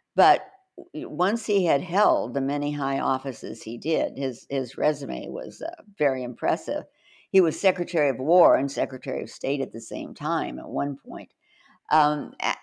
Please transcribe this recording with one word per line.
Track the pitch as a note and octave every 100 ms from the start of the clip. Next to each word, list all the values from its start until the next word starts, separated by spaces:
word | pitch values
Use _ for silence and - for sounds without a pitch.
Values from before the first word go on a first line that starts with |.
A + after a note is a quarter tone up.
| _ -
But | E3+ C#3 - - _ - -
w-, | D3+ A2+
once | C3 F#3 A3+ -
he | G3+
had | F3 C#3+
held | E3+ F3+ G3+ A#2+ A2
the | B2+
many | C3+ C#3+ C#3+
high | D3 C#3 C3+
offices | C3 C3 C#3 A#2+ - A#2
he | - A#2+
did, | D3+ D#3 - -
his, | C3+ A#2+ -
his | C#3 B2+ -
resume | D3+ C#3+ C#3+ B2 -
was, | C3 - -
uh, | - - - -
very | D3 C3
impressive. | B2+ A#2+ D#3+ G#3 - - - _ _ _ _
He | F#3+
was | E3+ D#3
Secretary | G3 F3+ E3+ E3+ D3
of | B2
War | C3+ F3+ D#3 B2+
and | C#3
Secretary | C3+ C3+ B2+ C3+ C3
of | -
State | - - C#3
at | A#2
the | A2+
same | - A#2+ G#2
time | - D3+ E3 B2+ B2
at | B2
one | C3 C#3+ C#3
point. | A#3+ - - _ _ _ _ _ -
Um, | D#3 D3 D3+ C3+ -
a-, | - -